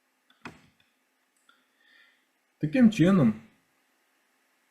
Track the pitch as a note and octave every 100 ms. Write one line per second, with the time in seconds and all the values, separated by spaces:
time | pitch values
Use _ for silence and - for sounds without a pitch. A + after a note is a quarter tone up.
0 | _ _ _ _ - - _ _ _ _
1 | _ _ _ _ _ _ _ _ _ _
2 | _ _ _ _ _ _ D3 C4 A#3 -
3 | E3+ G3 A#2 - - _ _ _ _ _
4 | _ _ _ _ _ _ _